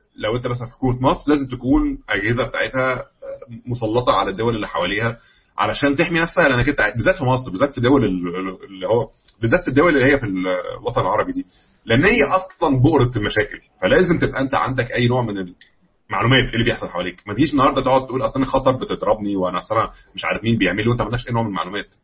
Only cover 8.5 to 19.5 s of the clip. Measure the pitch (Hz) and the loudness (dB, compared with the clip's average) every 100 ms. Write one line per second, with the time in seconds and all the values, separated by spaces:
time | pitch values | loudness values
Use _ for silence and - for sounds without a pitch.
8.5 | 95 - 95 92 117 - _ _ _ 113 | -10 -16 -10 0 0 0 _ _ _ 0
9.5 | 135 - 131 170 147 131 139 104 95 92 | 0 2 4 4 4 4 2 0 -2 -2
10.5 | 90 87 82 107 120 92 101 - 269 - | -2 -4 -8 -4 -2 0 0 -2 -4 -8
11.5 | _ _ _ 107 117 185 240 - 185 - | _ _ _ 0 4 4 4 2 0 -2
12.5 | - 160 131 135 151 123 113 107 107 - | -2 0 4 4 4 2 0 -2 -2 -4
13.5 | - _ _ - 143 175 151 123 - 135 | -6 _ _ 2 4 4 2 0 -2 -2
14.5 | - 113 127 120 117 120 127 113 98 90 | 0 -2 -2 -4 0 2 2 -2 -6 -10
15.5 | - - _ _ _ _ 98 110 131 - | -14 -20 _ _ _ _ -2 4 4 2
16.5 | 117 113 110 95 87 90 - - 104 160 | 0 0 -2 -6 -6 -6 -8 -10 -2 0
17.5 | 294 139 - 127 131 131 127 - 135 135 | 4 2 2 2 2 0 -4 -2 -2 -2
18.5 | 135 131 127 - 98 98 107 101 98 90 | 2 0 0 -4 -4 -2 0 0 -2 -2